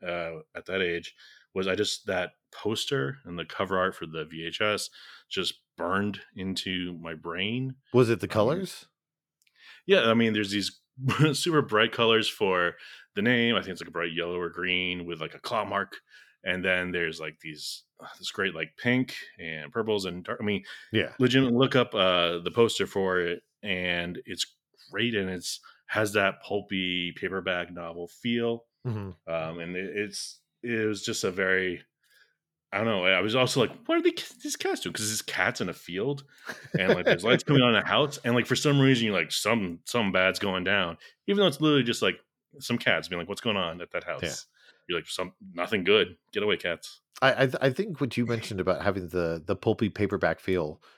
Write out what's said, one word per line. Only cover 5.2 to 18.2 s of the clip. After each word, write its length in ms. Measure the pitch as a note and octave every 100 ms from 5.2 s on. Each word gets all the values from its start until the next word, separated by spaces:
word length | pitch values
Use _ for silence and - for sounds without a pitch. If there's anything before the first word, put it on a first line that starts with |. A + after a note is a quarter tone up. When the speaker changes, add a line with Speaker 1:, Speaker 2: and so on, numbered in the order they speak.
| _
Speaker 1:
just 260 | F#2+ F2 - _ -
burned 460 | E2+ G2 G#2 G2 - -
into 580 | F#2 F2+ G2 F#2 F2+ E2+
my 120 | E2 D#2+
brain. 600 | E2+ F2 G2+ B2 C3 B2+ _
Speaker 2:
Was 160 | A#2+ A#2
it 100 | G#2+
the 80 | G#2
Speaker 1:
Um, 40 |
Speaker 2:
colors? 540 | A2 A2 F3+ F#3+ - - _ _ _ _ _ _ _ - - -
Speaker 1:
yeah, 160 | F#3+
I 120 | A2+
mean, 200 | A2+ A2+
there's 180 | G#2+ G2+
these 280 | G#2 F#2+ - _ - C3
<laughs> 260 | - D3+
super 280 | C#3 F3 D3+
bright 300 | - G#2+ A#2
colors 360 | - A2+ A2+ G#2+
for 460 | - G2 F2+ F2 - - - - G2+
the 60 |
name. 320 | A2+ B2 A#2 G#2
I 60 |
think 100 | F#2+
it's, 100 | E2+
like, 60 | E2
a 20 |
bright 220 | E2+ E2+
yellow 240 | E2 E2+ F2+
or 100 | F2
green 560 | F2 F2+ F2+ F2+ F2+ F2
with, 140 | E2
like, 140 | D#2
a 60 | -
claw 260 | - A#2 G2+
mark. 320 | G2+ F#2+ - - - - _
And 200 | F#2 F2+
then 280 | F#2 F2+ F2+
there's, 280 | F2 E2 D#2+
like, 200 | D#2 D#2
these, 420 | D#2 D2+ - - _ _
uh, 80 | -
this 120 | -